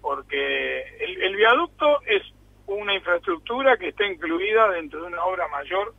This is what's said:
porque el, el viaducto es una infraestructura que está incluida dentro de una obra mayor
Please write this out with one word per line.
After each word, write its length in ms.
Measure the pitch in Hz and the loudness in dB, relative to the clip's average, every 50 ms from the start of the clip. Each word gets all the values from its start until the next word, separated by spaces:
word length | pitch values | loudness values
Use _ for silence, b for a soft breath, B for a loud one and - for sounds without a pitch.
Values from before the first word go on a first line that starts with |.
porque 800 | - 143 143 139 139 _ 143 139 139 139 139 135 131 131 131 131 131 - - - | -4 -6 -6 -6 -6 _ -4 -4 -2 -2 -2 -2 -2 -4 -4 -6 -8 -12 -10 -8
el, 200 | 147 170 185 185 | -8 -8 -4 -2
el 140 | - 190 196 | -2 -2 2
viaducto 680 | 202 214 226 240 285 339 339 _ - 302 294 294 285 - | 4 6 6 6 6 4 -2 _ 0 2 2 2 2 2
es 180 | - 214 190 - - _ _ _ _ _ _ _ | 0 0 0 0 -4 _ _ _ _ _ _ _
una 280 | - 196 208 208 202 196 | -8 -6 -6 -2 -4 -4
infraestructura 800 | 190 - 175 180 170 _ 196 175 160 _ - 233 254 269 269 247 | -4 0 0 0 0 _ -4 -6 -6 _ -6 -4 2 4 4 4
que 140 | 220 185 160 | 4 0 -10
está 180 | - - 208 | -4 -4 -4
incluida 640 | 202 185 151 165 165 165 170 190 208 214 220 226 208 | -4 -4 -6 -6 -4 -2 -2 -2 2 4 4 4 4
dentro 320 | 185 170 160 147 147 156 | 2 -2 -6 -8 -12 -12
de 60 | 170 | -12
una 180 | 180 175 170 170 | -10 -8 -4 -2
obra 240 | 185 185 180 170 151 | -2 -2 -2 -6 -6
mayor 440 | 151 143 143 143 175 190 208 226 226 | -6 -8 -8 -4 -4 -4 -4 -4 -10